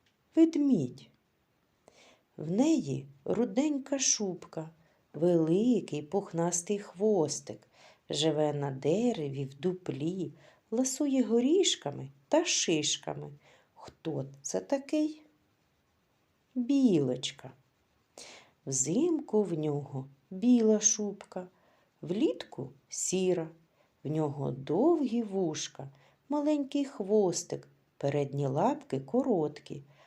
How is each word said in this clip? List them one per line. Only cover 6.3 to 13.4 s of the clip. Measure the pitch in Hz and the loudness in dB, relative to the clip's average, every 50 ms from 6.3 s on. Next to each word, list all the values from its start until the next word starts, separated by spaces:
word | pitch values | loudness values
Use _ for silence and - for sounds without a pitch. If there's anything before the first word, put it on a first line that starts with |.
| - 165 170 175 170 - - - 208 202 | -2 -2 0 0 -2 -2 -2 -4 -4 -4
хвостик, | 202 - - 175 202 220 214 180 156 143 - - - - - - _ _ _ _ - - - _ _ - | -6 -8 -6 0 0 2 4 2 2 0 -2 -6 -10 -12 -14 -14 _ _ _ _ -20 -20 -20 _ _ -6
живе | 151 143 156 160 151 151 151 147 147 | -2 0 0 2 2 2 2 0 0
на | 143 143 143 | -2 -2 -4
дереві | 135 131 - 143 170 214 240 247 220 170 147 139 131 139 139 | -4 -2 0 0 2 2 2 0 0 -2 -4 -6 -6 -6 -8
в | 135 - | -8 -6
дуплі, | - - 185 175 180 - - 135 131 147 165 185 190 165 139 - - - - _ _ _ _ | -4 -2 -2 -2 -4 -6 -8 -6 -4 -4 -4 -4 -4 -6 -8 -10 -14 -20 -20 _ _ _ _
ласує | 220 233 262 262 - - 302 277 262 262 226 | -2 0 0 0 0 -2 0 2 2 2 2
горішками | 208 226 240 247 277 330 403 349 - - - - 143 135 131 135 139 - _ _ - | 4 4 4 4 6 6 4 4 4 2 -2 -4 -8 -8 -8 -10 -14 -16 _ _ 0
та | - 311 339 | 2 2 2
шишками. | 339 - - - - 165 151 147 - - - - 156 147 143 147 147 143 - | 2 0 0 2 2 2 2 0 0 -2 -4 -4 -6 -8 -8 -10 -14 -14 -18